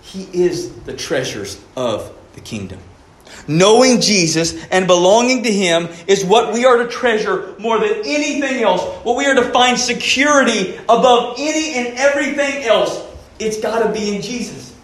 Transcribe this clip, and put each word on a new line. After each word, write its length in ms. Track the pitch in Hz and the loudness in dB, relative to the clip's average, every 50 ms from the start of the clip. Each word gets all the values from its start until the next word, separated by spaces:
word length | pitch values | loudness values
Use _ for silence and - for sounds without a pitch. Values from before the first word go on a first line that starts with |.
He 260 | _ - - 190 185 - - | _ -16 -14 -14 -14 -6 -2
is 400 | 180 180 170 151 - - - - - | 0 2 2 0 -2 -6 -8 -12 -14
the 120 | - - 135 | -14 -14 -12
treasures 640 | - - - 165 143 127 - 123 110 98 98 - - - - - 131 | -12 -6 -4 -2 -2 -2 -4 -8 -8 -10 -10 -12 -16 -18 -14 -8 -4
of 340 | 127 120 107 101 98 - - - - - - | -4 -2 -4 -4 -6 -12 -16 -20 -20 -20 -20
the 80 | - | -20
kingdom. 380 | - - - 107 98 90 87 87 - - - - - _ _ _ _ - - - - - | -16 -12 -10 -10 -10 -10 -14 -16 -18 -20 -20 -20 -20 _ _ _ _ -20 -20 -18 -8 -2
Knowing 520 | 147 165 185 202 220 233 254 254 247 208 | 2 4 6 6 6 6 6 4 4 2
Jesus 640 | 160 160 214 190 175 160 - 160 165 165 - - - - | 2 2 2 2 2 2 0 0 -2 -2 -4 -8 -8 -2
and 180 | - 185 190 | -2 0 2
belonging 580 | 175 180 180 180 185 202 226 240 254 262 247 214 | 2 2 4 6 4 4 4 4 2 0 0 0
to 80 | 240 | 0
him 380 | 208 196 196 175 165 170 170 165 - - - | 0 0 2 2 0 0 -2 -4 -10 -14 0
is 180 | - 196 180 165 | 0 0 0 4
what 300 | 175 202 233 233 - 208 | 4 4 4 4 2 -2
we 120 | 233 247 | 2 4
are 120 | 262 247 240 | 4 4 4
to 100 | 240 233 | 2 -2
treasure 680 | - - - 240 220 208 214 202 185 - - - - - | -6 -2 -2 0 0 0 0 -2 -2 -4 -4 -10 -14 -8
more 220 | 202 233 226 214 | -4 -2 0 0
than 100 | 220 208 226 - - | 0 0 -2 -2 -4
anything 560 | 277 294 294 294 294 262 277 277 262 254 240 | -2 -2 -2 -2 -2 -4 -4 -4 -4 -2 0
else. 220 | 220 196 180 175 - - - - - | 0 0 0 0 -2 -6 -10 -8 -4
What 140 | 226 254 269 | -2 -2 0
we 80 | 277 | 2
are 80 | 277 269 | 2 2
to 160 | 254 - - | 2 2 2
find 260 | - 254 247 254 247 226 | 2 2 4 4 2 0
security 1000 | - - 240 - - - - 247 277 294 294 277 254 226 226 208 190 - - - - - | -2 -4 -4 -4 -2 -2 0 2 2 4 4 4 4 2 0 -2 -2 -4 -6 -10 0 2
above 480 | 226 233 - 254 247 226 - - - 254 | 2 4 6 4 4 4 2 -2 -6 -6
any 340 | 285 311 311 311 311 302 269 | -4 -2 -2 -2 -4 -4 -4
and 240 | 247 240 240 - 240 | -4 -6 -6 -4 0
everything 640 | 269 285 294 294 294 262 - 277 285 277 269 - - | 2 2 2 2 -2 -2 -2 -2 -2 -2 -2 -4 0
else. 400 | 233 208 190 160 170 - - - - - - - - - - | 0 2 2 2 0 -4 -8 -12 -14 -18 -20 -20 -20 -14 -8
It's 200 | 214 214 214 - | -6 -6 -4 -4
gotta 320 | - 214 220 226 220 202 | -6 -4 -2 -2 -2 -2
be 240 | - 214 208 208 202 | -2 -2 -4 -4 -4
in 60 | 185 | -4
Jesus. 540 | - - 247 240 202 - 143 135 - - - - | -6 -8 -8 -8 -8 -8 -10 -16 -18 -20 -20 -20